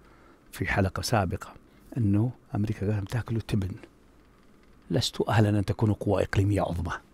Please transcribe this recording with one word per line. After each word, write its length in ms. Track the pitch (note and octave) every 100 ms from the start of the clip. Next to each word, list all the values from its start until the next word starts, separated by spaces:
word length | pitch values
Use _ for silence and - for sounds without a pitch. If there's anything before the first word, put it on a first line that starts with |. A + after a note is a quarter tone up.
| - - - - -
في 140 | - F#2
حلقة 340 | - F#2+ -
سابقة، 480 | - A2 F2+ - - - - - - -
أنه 340 | G2+ G2+ B2 - -
أمريكا 400 | G#2 G#2 - G2
قالت: 160 | G#2 G2
"تاكلوا 300 | A#2 - A2+ -
تبن، 220 | G#2+ F#2 - - _ - - - _ - - - - -
لستوا 400 | E2+ - - -
أهلا 180 | G#2+ G#2
أن 160 | G#2
تكونوا 300 | G2 - A2 G2+
قوة 220 | G#2 F#2
إقليمية 380 | - G2+ G2 G2
عظمى، 320 | - E2+ E2+ - -